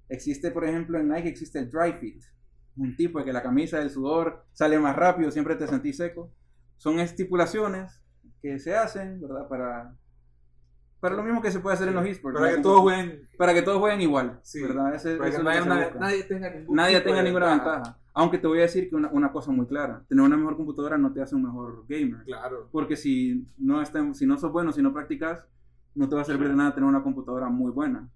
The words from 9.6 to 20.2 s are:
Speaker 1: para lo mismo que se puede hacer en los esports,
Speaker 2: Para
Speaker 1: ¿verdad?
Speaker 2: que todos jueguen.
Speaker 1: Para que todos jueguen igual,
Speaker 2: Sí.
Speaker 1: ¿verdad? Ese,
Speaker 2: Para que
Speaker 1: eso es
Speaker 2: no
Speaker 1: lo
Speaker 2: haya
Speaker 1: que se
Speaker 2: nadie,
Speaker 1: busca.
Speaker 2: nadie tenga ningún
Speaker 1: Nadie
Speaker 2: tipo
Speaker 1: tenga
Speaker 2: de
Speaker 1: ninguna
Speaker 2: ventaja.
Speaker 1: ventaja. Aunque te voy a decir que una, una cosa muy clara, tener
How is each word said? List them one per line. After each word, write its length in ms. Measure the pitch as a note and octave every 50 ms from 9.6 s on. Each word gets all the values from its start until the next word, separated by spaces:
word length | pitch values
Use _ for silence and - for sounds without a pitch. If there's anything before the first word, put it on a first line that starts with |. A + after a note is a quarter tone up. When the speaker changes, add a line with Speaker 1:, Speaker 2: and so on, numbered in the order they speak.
| B2 B2 A#2+ A#2 A#2+ - - - _ _ _ _ _ _ _ _ _ _ _ _ _ _ _ _ _ _ _ _
Speaker 1:
para 140 | F#3 F3+ F#3+
lo 60 | G#3
mismo 180 | G#3+ A3+ A#3 A#3
que 100 | G#3+ G3+
se 100 | F3+ F3+
puede 140 | F3+ G3 F#3
hacer 140 | F3 F#3+ F#3
en 60 | F#3
los 100 | F3 F3+
esports, 280 | G3+ F#3 - - C3+ B2+
Speaker 2:
Para 100 | D3 D#3+
Speaker 1:
¿verdad? 100 | F3 B3 D4
Speaker 2:
que 40 |
todos 180 | - G3 G3 F#3+
jueguen. 480 | F#3+ F#3+ F#3 F#3 F3+ E3+ D#3 C#3+ - - _ -
Speaker 1:
Para 160 | F3+ F3 E3+
que 80 | F3
todos 160 | F3+ G3 G3 F#3+
jueguen 220 | G#3 G#3+ G3+ G3
igual, 360 | F3+ D#3 C#3+ C3 B2 A#2 A#2 -
Speaker 2:
Sí. 200 | - - - D3
Speaker 1:
¿verdad? 320 | C#3 C3+ C3 C#3 C3+ C#3 D3+
Ese, 220 | D#3 E3 E3 E3
Speaker 2:
Para 140 | E3 C#3 D#3+
que 60 | D3
Speaker 1:
eso 20 | E3+
es 60 | D#3+
Speaker 2:
no 0 |
Speaker 1:
lo 60 | D#3+
Speaker 2:
haya 80 | E3 F3
Speaker 1:
que 40 | F3
se 40 | F3+
Speaker 2:
nadie, 160 | F3+ E3+ E3
Speaker 1:
busca. 140 | - - -
Speaker 2:
nadie 220 | F#3+ G3+ G3+ F#3+ -
tenga 260 | - F#3+ F#3+ F#3+ F3
ningún 260 | E3+ D#3 D#3 - D3
Speaker 1:
Nadie 200 | D#3+ F3 F#3 F#3
Speaker 2:
tipo 80 | F3+ F3+
Speaker 1:
tenga 120 | F#3+ F#3 F#3
Speaker 2:
de 60 | F3+
Speaker 1:
ninguna 220 | F3+ F3+ F3+ F3 E3
Speaker 2:
ventaja. 240 | D#3 C#3+ - D#3+ D#3
Speaker 1:
ventaja. 220 | C#3 A#2+ - - - _ _
Aunque 260 | - D3+ E3+ E3+ F3 -
te 80 | -
voy 120 | D#3+ D#3+ E3+
a 40 |
decir 280 | E3+ E3+ E3+ F#3 F#3 -
que 60 | D#3
una, 120 | D3+ D3+ D3+
una 200 | D3 C#3+ C#3+ C#3
cosa 180 | - D3 - D3
muy 140 | C3 B2+ B2
clara, 360 | B2 C#3 D3 C#3+ B2+ A2+ - - -
tener 160 | C3 C#3